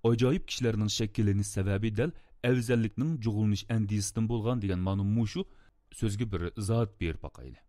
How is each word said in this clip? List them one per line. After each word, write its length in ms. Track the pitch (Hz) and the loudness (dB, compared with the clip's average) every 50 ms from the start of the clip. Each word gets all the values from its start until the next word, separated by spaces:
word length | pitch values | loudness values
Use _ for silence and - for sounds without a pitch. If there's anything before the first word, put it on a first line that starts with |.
ajoyib 440 | _ 113 117 113 127 127 143 190 - | _ 2 2 4 4 2 2 2 -2
kishilarning 440 | - - - 123 117 110 107 107 104 | -6 -6 -2 0 0 0 2 0 0
shakllanish 600 | - - 117 104 101 - 110 101 98 101 101 - - | 0 -2 -2 -2 0 0 2 2 2 2 0 -2 -2
sababi 360 | - 95 98 98 98 107 113 | -2 -2 0 0 0 0 -2
dal 200 | 107 101 123 165 - - - - - - | 0 0 -2 -2 -2 -8 -18 -20 -20 -4
afzallikning 720 | - 123 127 127 117 113 123 117 113 110 - - 127 156 165 139 | 0 2 2 2 4 2 4 4 4 0 0 -2 -2 -2 -2 -2
jug'ilnish 440 | 107 113 107 104 110 107 104 98 - - | -2 -2 0 2 2 2 2 0 0 -2
andisidan 580 | 113 113 107 101 104 104 101 - - - 113 110 | 0 0 0 2 0 0 -2 -2 -2 -2 0 0
bo'lgan 340 | 120 117 104 117 127 123 104 | 0 0 0 0 -2 0 0
degan 180 | 98 95 90 | 0 0 0
ma'no 240 | 90 92 98 98 98 | 0 0 0 2 2
mushu 400 | 101 104 117 117 104 - 175 190 - - - - - _ _ _ _ - | 2 2 2 0 0 -2 -6 -6 -8 -10 -20 -20 -20 _ _ _ _ -8
so'zga 340 | - - 110 101 104 123 | -4 -2 -2 -2 -2 -4
bir 160 | 113 98 85 85 87 | -4 -2 -4 -4 -4
izoh 340 | - - 107 95 113 117 117 104 - | -6 -6 -2 0 2 2 2 0 -2
berib 280 | _ 90 82 78 - - | _ -4 -4 -4 -4 -8
boqayli. 360 | 71 _ - 62 65 60 - _ | -12 _ -14 -16 -16 -18 -18 _